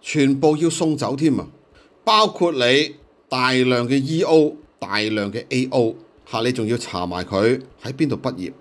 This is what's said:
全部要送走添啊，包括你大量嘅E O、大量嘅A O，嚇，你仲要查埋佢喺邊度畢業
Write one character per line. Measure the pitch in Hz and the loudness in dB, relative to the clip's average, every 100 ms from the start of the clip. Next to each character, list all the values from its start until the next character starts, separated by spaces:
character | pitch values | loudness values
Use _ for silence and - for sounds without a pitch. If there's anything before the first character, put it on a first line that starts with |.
全 | - 151 139 135 | -4 0 2 4
部 | 151 151 | 2 2
要 | 165 | 0
送 | 160 160 147 | 0 -2 -2
走 | 117 135 | -4 0
添 | 156 113 | 0 0
啊， | 76 - _ _ _ _ | -4 -16 _ _ _ _
包 | - 214 214 | 0 2 2
括 | - 175 | 0 -2
你 | 143 120 135 151 - _ _ _ | 0 2 2 2 -6 _ _ _
大 | 127 127 | 0 2
量 | 127 127 123 120 | 2 2 2 2
嘅 | 139 | 0
E | 135 160 | 0 -2
O、 | 160 160 151 - - _ | 4 4 4 -2 -20 _
大 | 92 101 | -4 -2
量 | 107 107 101 | 0 -2 -4
嘅 | 107 - | -6 -4
A | 131 127 | -4 0
O， | 135 117 - - _ - | 0 0 -2 -18 _ -8
嚇， | 113 | -4
你 | 117 | -2
仲 | 127 110 | -2 -2
要 | 117 | -4
查 | - 95 87 | -4 -6 -4
埋 | 87 | -6
佢 | 90 98 110 131 - - | -4 0 2 0 -4 -18
喺 | - | -14
邊 | 117 151 | -4 -2
度 | 123 | -2
畢 | - | -6
業 | 85 87 - | -8 -12 -12